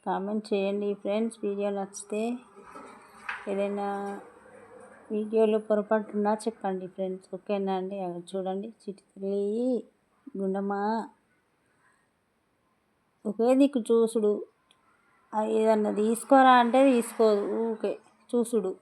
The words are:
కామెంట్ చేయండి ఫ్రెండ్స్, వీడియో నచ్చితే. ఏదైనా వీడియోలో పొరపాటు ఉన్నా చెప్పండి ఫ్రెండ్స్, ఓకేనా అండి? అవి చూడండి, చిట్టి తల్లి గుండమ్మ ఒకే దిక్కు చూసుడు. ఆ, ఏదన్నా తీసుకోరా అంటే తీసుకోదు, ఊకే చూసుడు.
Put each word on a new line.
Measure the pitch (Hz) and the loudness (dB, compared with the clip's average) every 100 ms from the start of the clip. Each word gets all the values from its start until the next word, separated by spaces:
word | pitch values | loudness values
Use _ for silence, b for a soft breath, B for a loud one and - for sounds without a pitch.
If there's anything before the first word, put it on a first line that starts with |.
| 202 | -4
కామెంట్ | 185 196 214 208 | -4 -2 -6 -2
చేయండి | 202 196 202 202 202 | -2 -2 -2 -4 -4
ఫ్రెండ్స్, | 202 208 226 - 208 | -4 -2 -4 -4 -6
వీడియో | 202 202 202 | -4 -4 -4
నచ్చితే. | 196 - - 208 226 247 - - - - - - - - - - - | -8 -12 -8 -6 -4 -6 -12 -20 -20 -20 -20 -20 -20 -18 -14 -10 -6
ఏదైనా | 98 101 101 - 202 - 202 - - - - - - - - - | -4 -2 -2 -4 -4 -6 -10 -16 -20 -20 -20 -20 -20 -20 -20 -8
వీడియోలో | 214 214 220 220 214 214 | -6 -2 2 4 2 0
పొరపాటు | 208 208 220 214 208 | -2 2 -2 0 -2
ఉన్నా | 208 220 233 | 0 0 -4
చెప్పండి | 220 196 185 185 185 | -6 -6 -6 -8 -8
ఫ్రెండ్స్, | 190 185 _ 185 | -6 -6 _ -14
ఓకేనా | - 202 196 190 | -6 -4 -2 -4
అండి? | 185 196 180 | -4 -6 -8
అవి | 175 175 | -8 -8
చూడండి, | 190 185 190 220 220 | -6 -4 -6 -8 -14
చిట్టి | - 190 _ | -16 -16 _
తల్లి | 202 196 202 202 220 247 240 - _ _ _ - 190 | -10 -6 -2 -2 -2 -2 -2 -6 _ _ _ -16 -6
గుండమ్మ | 196 196 196 202 208 226 - _ _ _ _ _ _ _ _ _ _ _ _ _ _ _ _ _ _ _ _ _ 214 | -4 -2 -4 -2 -2 -2 -6 _ _ _ _ _ _ _ _ _ _ _ _ _ _ _ _ _ _ _ _ _ -10
ఒకే | 196 233 262 | -2 2 4
దిక్కు | 277 277 214 | 4 2 2
చూసుడు. | 226 226 226 208 208 - _ _ _ _ _ _ _ _ | 2 4 2 0 0 -6 _ _ _ _ _ _ _ _
ఆ, | 214 220 220 | -4 0 2
ఏదన్నా | 220 214 208 202 | 4 4 2 0
తీసుకోరా | 214 226 - 269 262 247 240 | 0 0 4 8 8 8 6
అంటే | 262 277 | 6 6
తీసుకోదు, | 240 233 - 220 208 202 214 | 4 0 2 4 4 0 -2
ఊకే | 226 220 202 - _ _ _ | -4 -2 -4 -6 _ _ _
చూసుడు. | 240 226 226 190 190 | -2 0 0 -2 -8